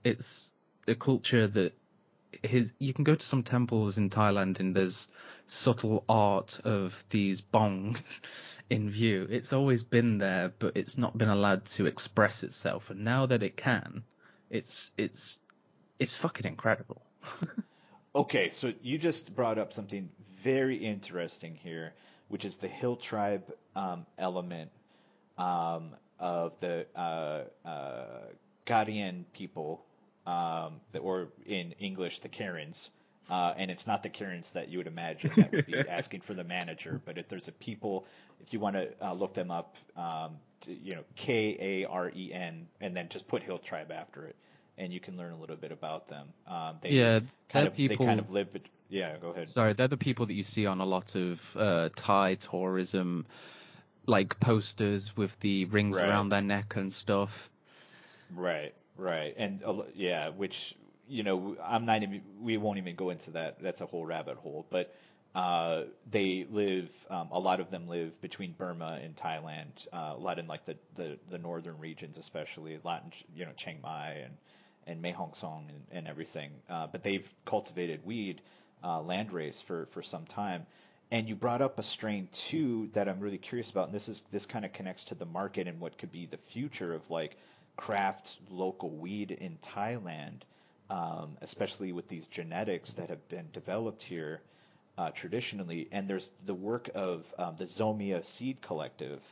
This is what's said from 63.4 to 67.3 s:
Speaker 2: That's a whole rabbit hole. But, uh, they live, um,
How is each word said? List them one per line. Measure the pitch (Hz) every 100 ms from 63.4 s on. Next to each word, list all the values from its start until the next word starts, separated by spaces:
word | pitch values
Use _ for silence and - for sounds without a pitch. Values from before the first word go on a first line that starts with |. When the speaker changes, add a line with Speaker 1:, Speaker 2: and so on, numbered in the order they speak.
| 80 69
Speaker 2:
That's | 90 87
a | 85
whole | 87 80
rabbit | 80 76 64
hole. | - 76 -
But, | 90 90 - - _ _ 90
uh, | 90 87 85 80 73 - -
they | 104 95 95 90
live, | 104 101 92 85 - -
um, | 92 85